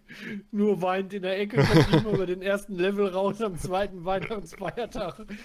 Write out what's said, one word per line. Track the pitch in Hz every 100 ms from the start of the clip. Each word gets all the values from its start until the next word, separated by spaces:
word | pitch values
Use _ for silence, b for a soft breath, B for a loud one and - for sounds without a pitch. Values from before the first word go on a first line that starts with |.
| _ B 226 208 -
Nur | 202 208 185
weinend | 180 185 196
in | 202
der | 185 190
Ecke, | 208 247
kommt | - 320 -
nicht | 165 214
mal |
über | 196 180
den | 180
ersten | 185 202 202 185
Level | 185 202 202
raus | 180 196 202
am | 220 160
zweiten | 185 185 202 185 170
Weihnachtsfeiertag. | 190 160 214 165 - 180 233 226 233 185 147 208 208